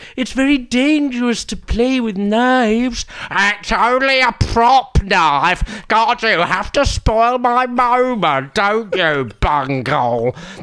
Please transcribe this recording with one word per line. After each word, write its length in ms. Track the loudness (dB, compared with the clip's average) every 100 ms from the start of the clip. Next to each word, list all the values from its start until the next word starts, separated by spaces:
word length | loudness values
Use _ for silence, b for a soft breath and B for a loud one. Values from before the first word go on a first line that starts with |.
| B -8
it's 160 | -6
very 260 | -2 0 0
dangerous 880 | 0 0 2 2 0 -2 -2 -2 -6
to 100 | -10
play 440 | -6 -2 0 0
with 160 | -2 -4
knives? 880 | -2 0 2 2 2 0 -2 -4 -10 B B
It's 420 | -2 0 -2 -4
only 480 | 0 2 2 0 2
a 120 | 0
prop 720 | 0 -2 2 4 4 2 -2
knife. 840 | 0 2 2 2 2 0 -2 -8 -2
God, 340 | 0 2 0
you 180 | 0 0
have 320 | 0 -2 -2
to 120 | 0
spoil 540 | 0 0 0 4 4 2
my 280 | 2 2 0
moment, 880 | 0 2 4 2 2 0 0 -2
don't 400 | -2 0 0 -2
you, 360 | -2 0 0 -2 -4
Bungle? 920 | -2 0 0 -4 -2 -2 0 0 -2 -6 B B